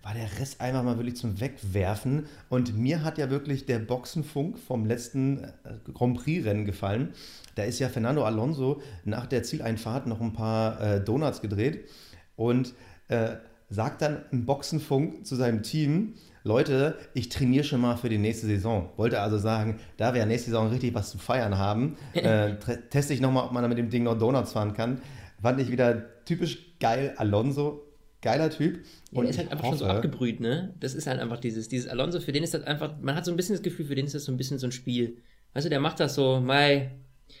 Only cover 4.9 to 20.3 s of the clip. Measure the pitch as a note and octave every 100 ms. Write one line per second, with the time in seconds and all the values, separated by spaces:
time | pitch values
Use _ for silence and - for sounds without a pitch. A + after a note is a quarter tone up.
4.9 | A#2+ - C3+ C3+ C3+ - - - G#2+ -
5.9 | - B2 A#2+ - E3+ A2 G#2 G2+ F#2+ G2
6.9 | G#2+ E3 - - - - - G#2 A#2+ B2+
7.9 | B2 A2+ D3+ A2 A2 B2+ D3+ C3 C#3+ -
8.9 | G2 G#2 G#2+ A2+ B2+ - D#3 A2+ A2 A2+
9.9 | B2+ A#2+ A2 A#2 A2 A2 A2 A2 - G#2+
10.9 | G2+ G2 B2 D3+ - G#2+ G2 B2+ D#3+ -
11.9 | - - - - - A2+ B2 C3 - -
12.9 | - - A#2+ A2+ A2+ - - - G2 A#2
13.9 | - D3+ D3 - B2+ A#2 C#3 - D#3 -
14.9 | C3+ D#3 - - B2+ B2 A2+ - D#3 D3
15.9 | D#3+ A3 - - - - A#2 D3 C3 C#3+
16.9 | - - C3+ - - C3 C3 D3 B2+ A#2+
17.9 | A#2 B2 G#2+ G#2+ A2+ G#2+ G2+ A2+ G#2+ E2+
18.9 | - A#2 A#2 G#2 G#2+ G#2+ A2 G#2+ A2 -
19.9 | - A2+ B2 G#2+